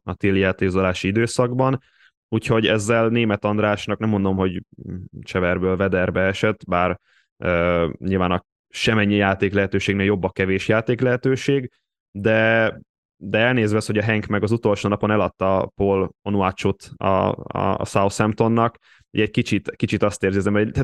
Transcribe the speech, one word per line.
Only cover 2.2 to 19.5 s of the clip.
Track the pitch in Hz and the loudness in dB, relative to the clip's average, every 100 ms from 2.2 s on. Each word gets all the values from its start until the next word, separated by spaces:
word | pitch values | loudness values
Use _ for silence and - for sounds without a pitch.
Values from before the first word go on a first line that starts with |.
| _ | _
úgyhogy | 113 - 113 110 | -4 0 2 2
ezzel | 110 104 117 113 | 0 2 0 2
Németh | 117 113 101 104 | 0 0 0 -2
Andrásnak, | 104 104 104 - 101 | 0 0 -2 -4 -4
nem | 110 | 0
mondom, | 104 98 95 | 0 0 0
hogy | 95 90 - - - 92 - 92 | 0 -2 -12 -18 -14 -14 -14 -18
cseverből | - 92 90 90 92 92 | -6 -2 0 0 0 0
vederbe | 98 90 92 90 | 0 0 0 0
esett, | 95 95 110 104 - | -2 0 -2 -2 -2
bár, | 87 90 87 _ _ _ _ | 0 0 -2 _ _ _ _
ö, | 87 87 87 85 82 - | -2 0 2 2 0 -4
nyilván | 92 95 90 | -2 0 0
a | 90 - _ _ | -2 -4 _ _
semennyi | - - 110 101 | -4 0 2 2
játék | 101 98 95 101 | 4 2 2 0
lehetőségnél | 101 98 98 - 98 98 | 0 0 0 0 0 0
jobb | 101 | 0
a | 92 | -2
kevés | - 95 95 - | -2 -2 0 0
játék | 110 113 117 | 0 0 0
lehetőség, | 127 123 131 131 - 139 127 - _ _ _ | 0 0 0 -2 0 -2 -2 -14 _ _ _
de, | 98 110 110 110 113 110 - - _ _ _ | -4 0 2 4 2 2 -2 -16 _ _ _
de | 95 107 | -4 0
elnézve | 120 127 107 107 | 2 2 2 0
azt, | 107 | 0
hogy | 107 | 0
a | |
Henk | 104 107 - | 0 -2 -2
meg | 104 | -2
az | 101 | 0
utolsó | 117 107 101 101 | 0 2 0 0
napon | 101 107 | 0 0
eladta | 107 90 - 95 95 - | 2 0 0 0 0 -2
Paul | - 98 98 92 - | -2 0 0 -2 -6
Onuachot | 101 101 92 95 98 98 - - | -4 0 0 0 -2 -4 -10 -4
a, | 95 | 0
a, | 95 98 - - 92 98 101 | 2 0 -2 -6 -4 -2 -2
a | |
Southamptonnak, | 98 104 98 - 107 104 113 117 117 - _ _ _ | -2 0 0 0 -2 0 0 2 0 -4 _ _ _
így | - | -2
egy | 107 | 0
kicsit, | - - | 0 0